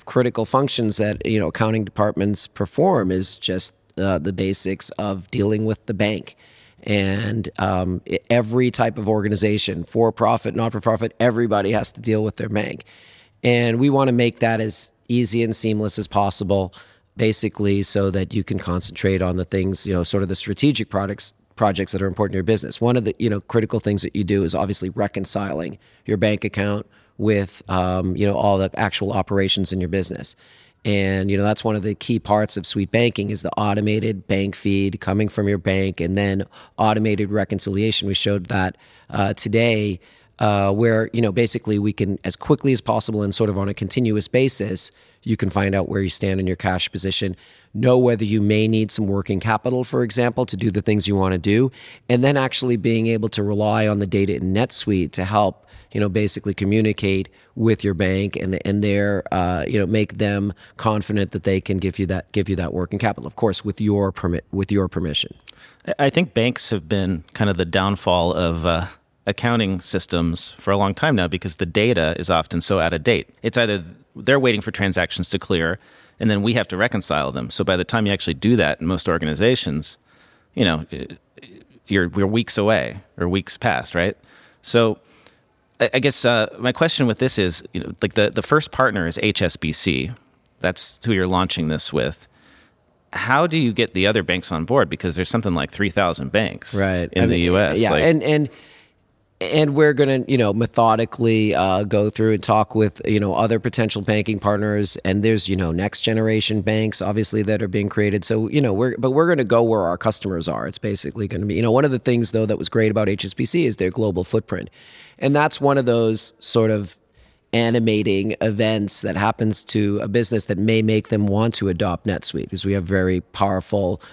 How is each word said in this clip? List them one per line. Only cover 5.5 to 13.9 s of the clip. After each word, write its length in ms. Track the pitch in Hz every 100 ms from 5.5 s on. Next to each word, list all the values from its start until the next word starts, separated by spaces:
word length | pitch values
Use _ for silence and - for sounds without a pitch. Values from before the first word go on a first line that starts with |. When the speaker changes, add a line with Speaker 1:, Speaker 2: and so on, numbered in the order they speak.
| 107 110
Speaker 1:
with 200 | 107 -
the 80 |
bank. 420 | 98 104 107 - - _ _ - _
And, 640 | - 104 98 98 110 110 - -
um, 420 | 95 92 90 90 -
e-, 120 | 92 -
every 420 | 117 110 120 127
type 260 | - 113 110
of 120 | 104
organization, 760 | 107 104 101 104 104 - 85
for-profit, 720 | 82 113 113 110 110 117 110 -
not-for-profit, 580 | 113 110 113 - 113 -
everybody 540 | 120 113 120 101 98
has 180 | 110 -
to 100 | -
deal 220 | 110 107
with 140 | 107 -
their 120 | 110
bank. 360 | 107 - - - - - - _ _
And 360 | 123 120 120 117
we 100 |
wanna 240 | 139